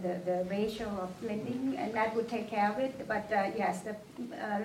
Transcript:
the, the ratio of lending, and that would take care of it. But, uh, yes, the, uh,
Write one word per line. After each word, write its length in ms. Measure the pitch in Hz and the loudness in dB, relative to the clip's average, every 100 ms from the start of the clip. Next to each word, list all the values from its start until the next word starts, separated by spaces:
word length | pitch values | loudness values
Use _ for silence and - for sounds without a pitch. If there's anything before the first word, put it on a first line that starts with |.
the, 180 | 180 180 175 | -2 0 0
the 220 | 180 185 | 0 2
ratio 380 | 196 220 226 220 | 2 2 0 -4
of 240 | 202 185 - | -2 -4 -4
lending, 520 | 226 214 - 254 269 - | -4 -2 -2 0 0 0
and 160 | 214 | 0
that 220 | 226 220 226 | 2 2 2
would 120 | 226 | 0
take 220 | 233 208 | 0 0
care 220 | 220 208 | 2 4
of 80 | 214 | 4
it. 280 | 262 - - | 0 -2 -2
But, 240 | 214 - | -2 2
uh, 200 | 214 196 220 | 2 2 2
yes, 260 | 185 180 | 0 0
the, 100 | 220 | -4
uh, 680 | 202 - - 240 - 220 208 | -8 -10 -10 -8 -6 -2 0